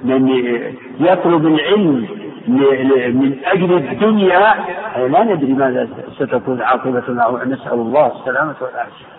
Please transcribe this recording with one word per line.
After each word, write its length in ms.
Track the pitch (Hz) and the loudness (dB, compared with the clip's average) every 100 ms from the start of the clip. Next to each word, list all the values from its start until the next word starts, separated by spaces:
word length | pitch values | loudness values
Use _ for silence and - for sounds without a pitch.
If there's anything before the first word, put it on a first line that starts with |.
من 240 | 127 131 131 131 123 120 - - - - | 0 2 2 2 0 -4 -6 -12 -16 -2
يطلب 480 | 160 185 165 170 156 | 2 2 2 2 2
العلم 600 | 156 151 208 185 135 107 - - - 113 | 2 2 2 2 0 -2 -10 -14 -12 -2
ل-، 400 | 127 139 131 131 | 2 4 2 2
ل-، 260 | 135 123 | 2 2
من 240 | 123 135 139 - | 0 0 0 -2
أجل 280 | 190 180 | 0 2
الدنيا، 800 | 180 - - 208 214 190 180 208 202 - - 220 123 | 2 0 0 2 4 4 4 4 2 -2 -8 -8 -4
لا 260 | 127 160 | 2 2
ندري 300 | 226 180 135 | 2 0 0
ماذا 340 | 135 135 123 117 - - - | 0 0 0 -4 -8 -16 -6
ستكون 460 | 135 123 123 127 | -4 -2 -2 -4
عاقبتنا، 800 | 117 127 131 123 120 123 117 123 127 | -2 -2 0 -4 -4 -2 0 -2 -4
نسأل 280 | 131 - | -6 -4
الله 340 | 120 117 135 139 | -4 0 2 0
السلامة 480 | - 131 127 151 139 | 0 -6 -4 -4 -6
والعافية. 440 | 127 120 113 - - | -10 -8 -12 -12 -20